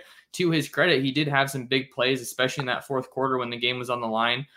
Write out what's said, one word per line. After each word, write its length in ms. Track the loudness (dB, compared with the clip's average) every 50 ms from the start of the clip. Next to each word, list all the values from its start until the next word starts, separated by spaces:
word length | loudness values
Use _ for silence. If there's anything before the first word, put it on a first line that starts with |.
| -4 -12 -20 -20 -20 _
To 180 | -4 0 2 2
his 180 | 2 2 0 0
credit, 340 | 0 2 4 4 4 4
he 100 | 2 2
did 160 | 0 0 0 2
have 200 | 2 2 2 2
some 160 | -2 -6 -2
big 240 | -2 -2 -2 -2 -4
plays, 300 | _ 0 0 2 0 0
especially 420 | -4 -6 -2 0 0 0 0 -2
in 40 | -2
that 200 | -2 -2 -2 -4
fourth 220 | -4 -4 -4 -4 -4
quarter 280 | -4 -2 -2 0 0 -2
when 120 | -2 -4
the 60 | -4
game 220 | -2 -2 -2 -2 -2
was 100 | -4 -4
on 120 | -4 -4
the 60 | -2 -2
line. 380 | 0 0 2 0 0 -2 -4 -8 _